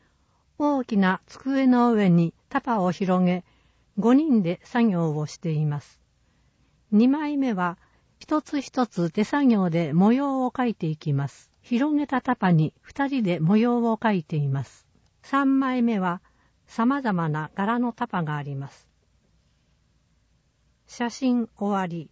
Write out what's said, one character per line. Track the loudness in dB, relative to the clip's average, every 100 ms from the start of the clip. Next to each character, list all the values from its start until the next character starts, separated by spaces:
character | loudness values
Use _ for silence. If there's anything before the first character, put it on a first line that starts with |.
| _ _ _ _ _ -4
大 | -2 -2
き | 0 2
な | 2 0 -8
机 | -12 -4 0 4
の | 4 4
上 | 2 4
に | 4 2 -4 _
タ | -6
パ | -2 -2
を | -2
広 | -2 0 2
げ、 | 2 0 -6 _ _ _ _ -2
五 | 2
人 | 4 4 2
で | 0 -4 -4
作 | 0 0
業 | 0 -2 -2
を | -6
し | -6
て | -4
い | -2 -2
ま | -4
す。 | -10 _ _ _ _ _ _ _ _ _ _
二 | 2 4
枚 | 2 -2 -2
目 | -2
は、 | -2 -4 -6 _ _ _ _
一 | -4 -4
つ | -2 -6
一 | -4 -2 -2
つ | -2 -2
手 | -2
作 | -2 2 2
業 | 2 2
で | 0 0
模 | 4 4
様 | 4 0 -2 -2
を |
描 | -2 -4
い | -2
て | -6
い | -4
き | -4
ま | -2 -4
す。 | -10 _ _
広 | -4 -2 0 0
げ | -2
た | -2
タ | -2 0
パ | 2
に | 2 2 -4
二 | -12 -6 -2
人 | -2
で | -2 0
模 | 2 2
様 | 2 0 0
を | 0
描 | -2
い | -2 -2
て | -4
い | -2
ま | -4 -8
す。 | -16 _ _ _ _
三 | -4 0 2 2
枚 | 0 0
目 | 0 0
は、 | -2 -6 -12 _ _ _ _
様 | -2 0 0
々 | 0 -2 -2
な | -4 -6
柄 | -4 -2 -2
の | -4
タ | -6 -6
パ | -4
が | -4 -6
あ |
り | -8 -10
ま | -12
す。 | -16 _ _ _ _ _ _ _ _ _ _ _ _ _ _ _ _ _ _ _ _ _
写 | -8 -8
真 | -2 0 0 -2 -6
終 | -4 -2
わ | -4
り。 | -8 -12